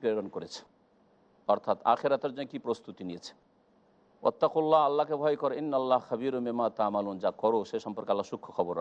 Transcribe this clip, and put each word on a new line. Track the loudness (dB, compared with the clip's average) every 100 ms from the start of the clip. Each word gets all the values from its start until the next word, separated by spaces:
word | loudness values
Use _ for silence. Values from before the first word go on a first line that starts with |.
প্রেরণ | -2 0 -2 -8
করেছে, | -10 -14 -18 _ _ _ _ _ _ _ 0
অর্থাৎ | 0 0 0 2
আখিরাতের | 2 2 0 -2 -6
জন্য | -10
কি | -8 -4
প্রস্তুতি | -6 -6 -12 -10
নিয়েছে। | -10 -14 -20 _ _ _ _ _ _ _ _
ওয়াত্তাকুল্লাহ, | -2 2 0 2 4 6 4
আল্লাহকে | 2 0 0
ভয় | 0 2
কর, | 0 -2
ইন্নাল্লাহা | -2 0 2 2 0
খাবীরুম | -4 -2 -2 -2
বিমা | 0 0 0
তা'মালুন, | 0 0 -2 -2
যা | -4 0
করো | 2 2 0
সে | -6 -6
সম্পর্কে | -8 -2
আল্লাহ | -2 -2
সূক্ষ্ম | -8 -8 -4
খবর | -2 -2